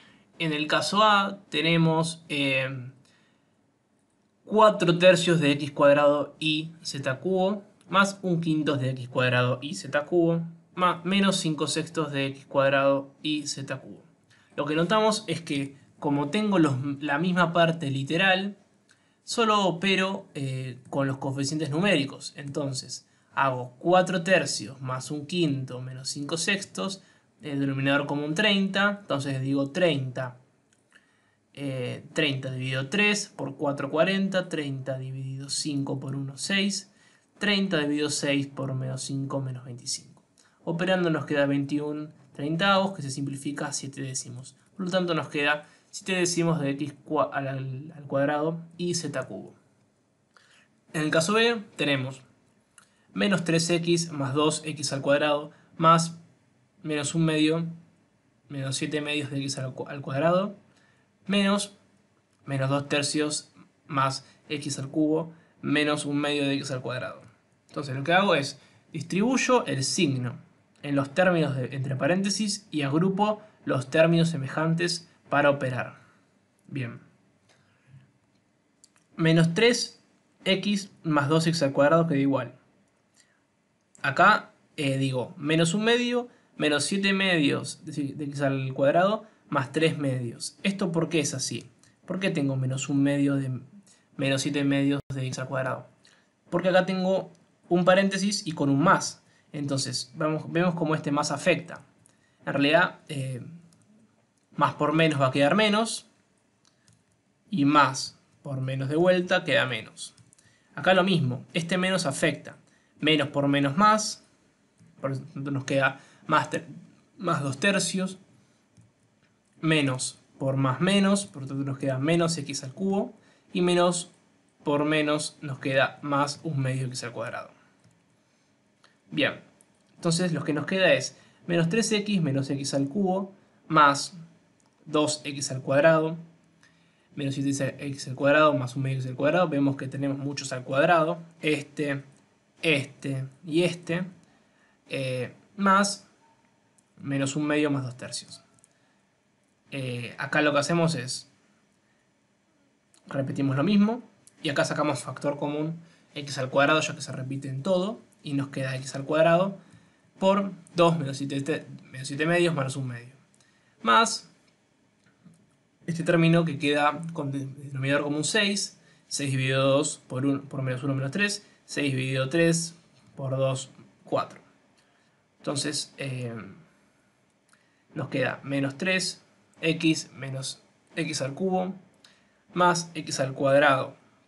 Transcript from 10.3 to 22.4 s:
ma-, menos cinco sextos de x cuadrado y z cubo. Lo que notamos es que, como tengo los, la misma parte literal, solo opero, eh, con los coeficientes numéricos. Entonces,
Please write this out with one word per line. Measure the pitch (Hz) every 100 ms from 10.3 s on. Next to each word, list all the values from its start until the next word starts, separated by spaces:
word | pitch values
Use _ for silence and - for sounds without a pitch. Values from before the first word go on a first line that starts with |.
| 170 165 - _ -
ma-, | 180 170
menos | 170 196 196 -
cinco | 160 151 156
sextos | 160 - 165 143
de | 139 135
x | 135 -
cuadrado | 139 135 139 139 139 139 _
y | 151 151 143
z | 147 131 131
cubo. | 101 92 - _ _ _ _ -
Lo | 143
que | 156
notamos | 170 214 220 - -
es | 160
que, | - 143 139 - _ -
como | 147 143 143
tengo | 208 214 185
los, | 151 127 143 139
la | 147 143
misma | 185 180 170
parte | 170 165 165 139
literal, | 135 135 165 190 185 196 196 _ _ _ _ _ _
solo | - - 220 208
opero, | 185 160 196 190 190 196 -
eh, | 151 135 131 131 120 -
con | 139 135
los | 131
coeficientes | 139 135 135 156 147
numéricos. | 151 202 160 131 - -
Entonces, | -